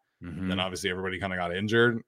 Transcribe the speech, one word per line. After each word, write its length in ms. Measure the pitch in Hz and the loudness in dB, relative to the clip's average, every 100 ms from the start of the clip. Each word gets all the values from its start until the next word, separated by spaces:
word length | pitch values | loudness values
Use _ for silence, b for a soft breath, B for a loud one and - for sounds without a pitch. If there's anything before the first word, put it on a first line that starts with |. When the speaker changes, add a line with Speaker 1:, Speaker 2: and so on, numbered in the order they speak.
| _ _ | _ _
Speaker 1:
Mm-hmm. 240 | 87 80 92 | -12 -6 -4
Speaker 2:
Then 120 | 92 | -2
obviously 320 | 92 90 98 | -2 -4 -4
everybody 280 | 92 95 92 | -4 -4 -4
kinda 160 | 95 92 | -4 -4
got 180 | 87 | -4
injured 480 | 90 104 117 120 113 | -2 2 6 6 4